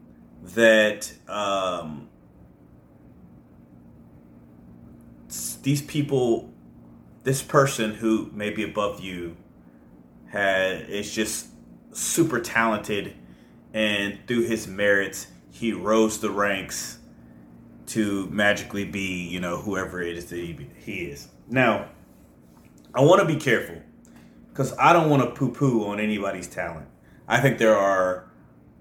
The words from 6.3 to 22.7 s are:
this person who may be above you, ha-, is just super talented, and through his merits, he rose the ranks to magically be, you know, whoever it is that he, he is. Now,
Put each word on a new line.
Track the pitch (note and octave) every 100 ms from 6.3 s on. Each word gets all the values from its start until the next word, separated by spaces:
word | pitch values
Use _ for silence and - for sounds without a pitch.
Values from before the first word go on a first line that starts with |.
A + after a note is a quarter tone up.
| A2 - - - - - - - -
this | C3 C3+
person | - D3+ C3+ - G#2+ G#2+
who | A2+ A2 -
may | G#2 G#2
be | G#2+
above | G2+ G#2 G2+ -
you, | F#2+ F2+ E2+ E2 - - - - - - - - -
ha-, | G2+ G2 F#2+ F#2+ E2+ -
is | G2+ G#2 -
just | D#3 - - - - - -
super | - - - D#3 A#2+
talented, | A#2 A#2 A2+ G#2+ - G2+ F#2 - - - - - -
and | A2 G#2+ G2+ G2+ G2 -
through | A#2+ A2+
his | A2 F#2+
merits, | F#2+ G#2 G2 F#2+ - - - -
he | - A#2
rose | F#2 G2 A2 A2 G#2+
the | G#2+
ranks | G2 G2+ F#2+ D#2+ - - - - - - - - - - - -
to | A2+ G#2 G2+ F#2
magically | F#2+ G#2 G2+ - G2+
be, | F#2 G2 F#2+ F2+ F2
you | F2+
know, | F2 F2
whoever | G#2 F#2+ F#2 F2+
it | E2+ E2+
is | D2+
that | F2
he, | E2+ D2 C#2 -
he | - F#2+
is. | D#2+ - - - -
Now, | C3 A#2+ G2+ G2+ - - - - - - - -